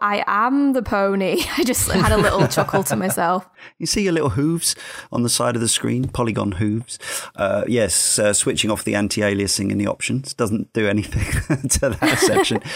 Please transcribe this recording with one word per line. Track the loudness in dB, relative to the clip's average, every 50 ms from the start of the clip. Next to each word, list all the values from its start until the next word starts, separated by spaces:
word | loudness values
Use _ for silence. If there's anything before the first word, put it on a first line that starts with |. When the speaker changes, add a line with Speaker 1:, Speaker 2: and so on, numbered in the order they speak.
Speaker 1:
I | 0 0 0 0 0
am | 0 2 2 2 2 2 4 2 2 2
the | 0
pony." | 0 0 0 2 2 2 2 2 2 2 0 0 -2 -2
<laughs> | -2
I | 0 0
just | 0 0 0 0 0
had | 2 2 4 4
a | 4
little | 4 4 4 4 2 2
chuckle | 2 2 0 0 0 0 0 0
to | 0 -2
myself. | -2 -2 -2 0 0 0 2 0 0 -2 -6 _
Speaker 2:
<laughs> | -20 -20 -20 -12
You | -8 -4
see | -2 0 0
your | 2 2 2
little | 2 2 0
hooves | 0 2 0 0 0 0 -2 -2 -4 -4 -8 -16 -16 -16 -12 -6
on | -2 -2
the | 0 0
side | 0 0 0 0 0
of | 0
the | 0
screen, | 0 0 0 0 -2 0 0 -2
polygon | -2 -2 -2 -2 0 0 0 -2 -2 -2
hooves. | 0 0 0 -2 -2 -4 -8 -12 -12 -10 -10 -10 -10 -10 -10 -4
Uh, | -2 0 0 0 0 0
yes, | 0 0 2 2 2 0 0 0 0 2
uh, | 2 2 2 2
switching | 2 0 0 0 0 0 0
off | -2 -2 -2
the | -2 0
anti-aliasing | 0 0 0 0 0 0 2 2 0 0 0 0 -2 -2 -2
in | 0
the | 0 0
options | -2 -2 -4 -4 -4 -4 -4 -4 -6 -4
doesn't | -4 -2 -2 -2 -2 -4 -4 -2
do | 0 0
anything | 2 0 0 -2 -2 -2 -4 -2 -2 -2 -2 -2 -2 -2 -2 -2 -2
<laughs> |
to | -2 0 0 0
that | 0 0 0 0 2
section. | 2 2 4 4 2 2 2 0 -4 -4 -6 -8